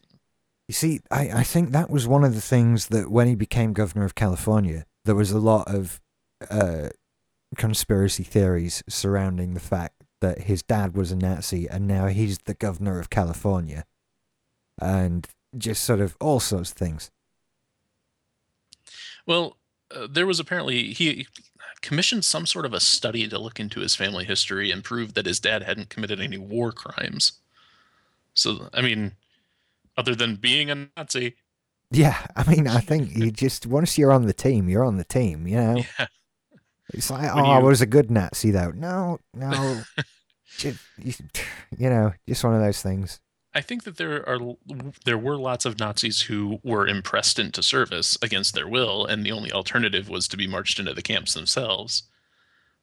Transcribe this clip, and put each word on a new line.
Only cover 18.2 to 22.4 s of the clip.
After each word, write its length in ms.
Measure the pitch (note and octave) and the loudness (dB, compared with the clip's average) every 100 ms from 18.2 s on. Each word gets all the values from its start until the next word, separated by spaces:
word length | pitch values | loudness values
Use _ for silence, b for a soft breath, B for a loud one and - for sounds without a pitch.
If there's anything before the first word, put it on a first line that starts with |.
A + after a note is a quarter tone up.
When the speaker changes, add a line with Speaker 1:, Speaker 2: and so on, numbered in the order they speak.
| _ _ _ _ _ - B B B B - | _ _ _ _ _ -20 B B B B 0
Speaker 2:
Well, 320 | E3+ E3 - _ _ - | 0 0 -8 _ _ -18
uh, 140 | C#3 A#2 | -14 -4
there 160 | D3 F#3+ | 0 2
was 120 | E3+ | 0
apparently, 540 | D3+ F3+ C#3 B2 G#2+ | -2 -4 -2 -2 -2
he 340 | A#2+ D#3+ - C#3 - - _ B - | 0 -2 -2 -8 -18 -20 _ B -16
commissioned 440 | - D3 - A3+ - | -4 0 0 0 -2
some 200 | D#3 | -2